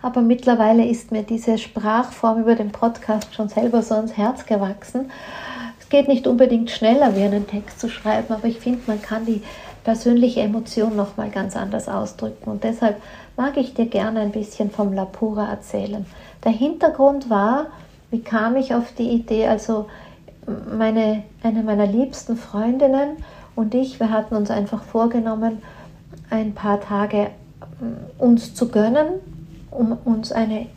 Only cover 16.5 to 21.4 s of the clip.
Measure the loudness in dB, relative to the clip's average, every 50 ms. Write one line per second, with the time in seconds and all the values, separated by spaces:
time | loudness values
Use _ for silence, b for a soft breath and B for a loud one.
16.5 | 0 2 0 -2 0 2 2 2 4 6 4 4 4 2 -2 0 0 2 2 2
17.5 | 2 0 -2 -4 B B B B B B B _ -6 -6 -6 -2 -2 0 0 2
18.5 | 0 0 0 0 0 -2 -2 -4 -4 -6 -2 0 0 0 0 0 0 2 2 2
19.5 | 2 0 0 -2 -2 -2 -2 B B B B B B B B -20 -20 -18 -10 -10
20.5 | -10 -10 -8 -8 -4 0 0 2 2 2 2 2 0 -2 -4 -10 -18 -4